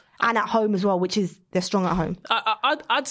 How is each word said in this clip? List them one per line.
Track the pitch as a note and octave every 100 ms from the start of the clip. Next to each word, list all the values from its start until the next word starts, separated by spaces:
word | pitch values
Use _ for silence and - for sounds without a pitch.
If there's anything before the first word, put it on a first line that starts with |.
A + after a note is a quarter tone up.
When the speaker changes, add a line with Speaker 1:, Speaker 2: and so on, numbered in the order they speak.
| - -
Speaker 1:
And | A#3 A3+
at | -
home | A3+ G#3+ G3
as | G3+
well, | F3+
which | F3+ G#3+
is, | F3+ - _
they're | F#3
strong | F3+ G3+ F3+
at | F3
home. | D#3+ F3+ -
Speaker 2:
I, | A3+ A3 -
I, | B3+
I'd, | D4 -
I'd, | B3 C#4